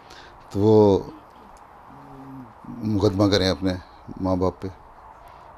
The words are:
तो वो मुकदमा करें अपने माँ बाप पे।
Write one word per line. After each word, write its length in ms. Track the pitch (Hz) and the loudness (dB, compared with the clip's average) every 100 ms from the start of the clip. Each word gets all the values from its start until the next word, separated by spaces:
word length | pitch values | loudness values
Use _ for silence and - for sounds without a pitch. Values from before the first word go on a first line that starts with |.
| - - - - - | -20 -20 -20 -20 -10
तो 60 | 101 | 0
वो 540 | 107 107 104 95 - - - - - - - - - 139 139 135 135 135 123 - - | 4 6 6 4 -2 -18 -20 -20 -20 -20 -20 -20 -20 -20 -20 -20 -18 -18 -20 -20 -18
मुकदमा 580 | 117 110 104 104 95 101 | -8 -4 0 0 2 2
करें 200 | 98 92 | 2 0
अपने 260 | 85 95 87 - - - - | -2 -4 -4 -10 -20 -18 -8
माँ 160 | 92 92 | -4 -2
बाप 220 | 92 - | -2 -4
पे। 80 | 95 - - - - - - - - | -12 -14 -20 -20 -20 -20 -20 -20 -20